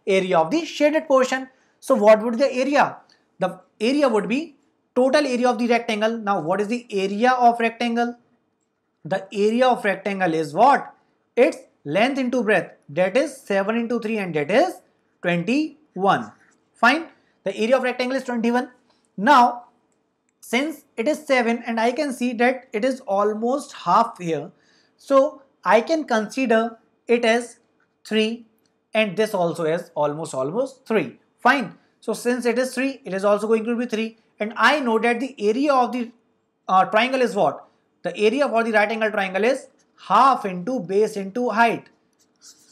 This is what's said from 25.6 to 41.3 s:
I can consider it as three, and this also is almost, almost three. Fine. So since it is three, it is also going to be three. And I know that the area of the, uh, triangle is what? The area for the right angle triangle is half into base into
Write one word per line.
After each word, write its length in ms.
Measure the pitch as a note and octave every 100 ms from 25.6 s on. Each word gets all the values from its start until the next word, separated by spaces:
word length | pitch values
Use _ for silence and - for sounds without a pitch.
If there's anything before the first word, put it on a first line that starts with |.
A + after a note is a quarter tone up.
| F3+
I 160 | A3
can 220 | A3+ D#4+ -
consider 720 | A3+ G#3 - B3+ A3+ A3+ - _ _ -
it 180 | A#3+ A#3
as 340 | A#3 A#3+ - _ _ _ _
three, 420 | - G#3+ A3 A#3+ - _ _ _ _
and 240 | A3 G#3+ F3
this 160 | G#3+
also 320 | G3+ E3+ E3 D#3
is 240 | E3+ E3+ D3+
almost, 400 | D3 D3+ D#3+ C3
almost 500 | C3+ G#3 C4+ - -
three. 340 | A3 A#2+ - _ _
Fine. 380 | A#3+ C4+ F3+ - _ _
So 140 | -
since 320 | G#3 A#3+ B3 A#3+
it 140 | A3+
is 160 | B3+ B3
three, 260 | C4+ C4
it 100 | G3
is 120 | F#3+ G3+
also 220 | G#3 A3
going 180 | A3 A3
to 100 | A#3
be 100 | A#3+
three. 300 | A3 A3+ - _ -
And 140 | G#3+ -
I 240 | A3+ D4+
know 200 | B3 A3
that 200 | A#3 A3+
the 160 | C4+ -
area 340 | G#3 A3+ D4
of 180 | C4 A#3+
the, 200 | B3 A#3 - _ _ _ _ -
uh, 180 | F#3 F3+
triangle 360 | G#3+ B3 C4
is 140 | A#3+ F#3+
what? 320 | D3+ - - _ _ _
The 140 | F3 G#3+
area 320 | G#3+ C4 C4+
for 140 | A3+
the 80 | A3+
right 180 | G#3+ G#3
angle 220 | A3+ A3
triangle 320 | G#3 F#3+ F#3+
is 240 | A3+ C4+ - _ _ _ -
half 380 | G3+ C4+ B3+ G3
into 340 | F3+ F3+ C4
base 360 | E3 G3 G#3+ G#3
into 340 | F#3+